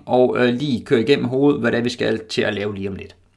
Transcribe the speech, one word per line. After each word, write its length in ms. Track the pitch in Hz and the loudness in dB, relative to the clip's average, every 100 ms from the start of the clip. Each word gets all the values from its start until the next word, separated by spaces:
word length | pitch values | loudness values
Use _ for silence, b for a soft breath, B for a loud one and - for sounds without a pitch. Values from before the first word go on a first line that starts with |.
| - | 0
og, 320 | 123 127 - | 4 4 4
øh, 140 | 123 | 0
lige 320 | 123 147 113 - | 0 -2 -4 0
køre 160 | 131 | 2
igennem 240 | 139 135 120 | 2 2 0
hovedet, 360 | 131 143 139 | 2 2 2
hvad 100 | 117 | 0
det 60 | 117 | 0
er, 40 | |
vi 80 | 117 | -2
skal 320 | - 113 113 - | -2 -2 -2 -4
til 120 | - | -4
at 120 | 104 | -2
lave 220 | 101 104 98 | -2 -6 -6
lige 140 | 98 | -8
om 60 | 95 | -10
lidt. 200 | - - _ | -14 -20 _